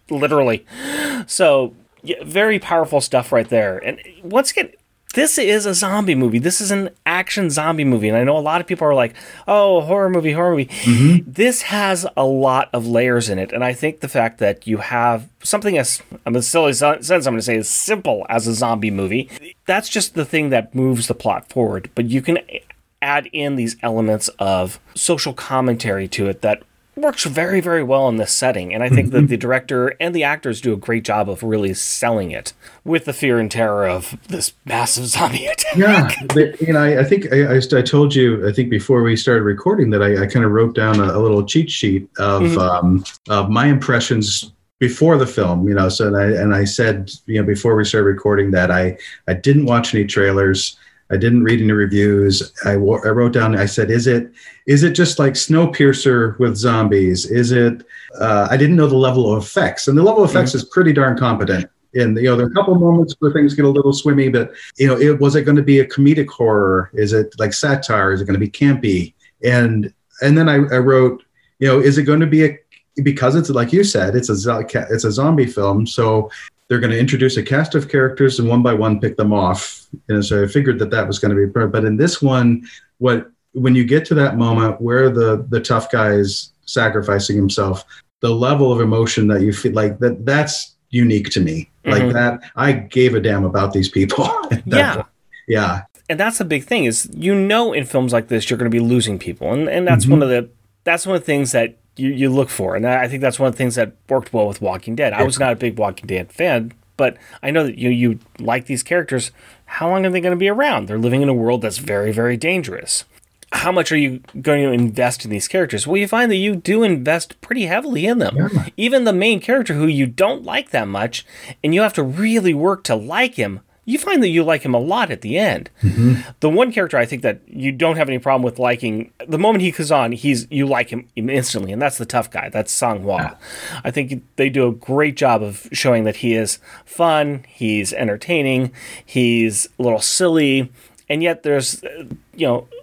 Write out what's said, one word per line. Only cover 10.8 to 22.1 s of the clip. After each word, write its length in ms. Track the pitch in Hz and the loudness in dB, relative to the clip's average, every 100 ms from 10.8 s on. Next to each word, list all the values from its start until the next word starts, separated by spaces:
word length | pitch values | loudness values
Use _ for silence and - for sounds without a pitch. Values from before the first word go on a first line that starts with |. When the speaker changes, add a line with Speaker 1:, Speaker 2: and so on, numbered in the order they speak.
| 120 120 143 175 - | 0 4 6 4 2
Speaker 1:
This 300 | 139 240 247 | 0 0 0
has 420 | - 208 196 185 180 - | -4 -2 -2 -2 -4 -2
a 80 | 135 | 0
lot 440 | 135 135 131 - | 2 2 0 -2
of 120 | 123 113 | -4 -2
layers 440 | 117 127 120 110 | 0 2 2 0
in 100 | 95 | -4
it. 140 | 95 | -4
And 100 | 117 | -4
I 80 | 127 | -4
think 300 | 123 151 156 | -2 -6 -6
the 80 | 143 | -6
fact 300 | 135 113 - | -2 -2 -2
that 280 | 104 101 - | -2 -2 -4
you 100 | 107 | -6
have 520 | - 120 120 113 131 _ | -4 -2 0 -2 -6 _
something 360 | - 208 202 165 | -6 -4 -2 -2
as, 240 | 127 - - - - | -2 -6 -10 -12 -4
I'm 100 | 123 | -4
a 60 | |
silly 320 | 120 165 151 | -2 0 0
sen-, 280 | 127 147 151 | 2 0 0
sense 240 | 135 180 135 | 0 -2 0
I'm 80 | |
gonna 80 | 113 | -2
say, 120 | 113 113 | -2 -4
as 120 | 104 | -2
simple 560 | - - 208 143 107 - | -4 -4 -4 -2 -4 -2
as 180 | 117 117 | -4 -2
a 80 | |
zombie 380 | 113 123 113 107 | -2 -2 -2 -2
movie, 380 | 98 95 113 131 - 165 - - | -4 -4 -4 -6 -14 -20 -10 -4
that's 220 | 190 - | -4 -2
just 280 | 214 - 165 | -6 -4 -6
the 100 | 143 | -4
thing 240 | 160 147 | -2 0
that 260 | 123 110 131 | 0 -2 -2
moves 320 | 131 120 113 | 0 0 -4
the 60 | - | -4
plot 320 | 117 - - | -4 -6 -6
forward. 420 | 127 110 98 - - | -4 -2 -4 -8 -6
But 140 | |
you 120 | 117 | -2